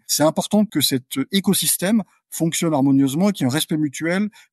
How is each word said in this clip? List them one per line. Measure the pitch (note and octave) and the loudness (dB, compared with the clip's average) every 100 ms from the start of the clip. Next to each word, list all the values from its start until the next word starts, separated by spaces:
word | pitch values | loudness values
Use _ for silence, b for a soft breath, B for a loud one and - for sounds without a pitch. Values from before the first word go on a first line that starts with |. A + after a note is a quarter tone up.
| - | -4
C'est | - | 0
important | - - - G#3 G3+ | 2 0 0 0 0
que | - | 0
cet | - C3 - C3+ C3+ | 0 -2 -4 -6 -2
écosystème | F#3+ G3 F3 D#3 - F3+ A3+ - _ _ | -2 0 0 0 -2 0 0 -2 _ _
fonctionne | - A3 - E3+ | -4 -2 0 0
harmonieusement, | D3 C#3 C3+ C#3 D3 G3+ | 2 4 4 2 2 0
qu'il | F#3+ | 0
y | C3 | -2
ait | |
un | |
respect | D3+ - D#3 | -2 -2 -2
mutuel, | D3 B2+ D#3+ F#3 G#3 b b | -2 -4 -4 -2 -4 b b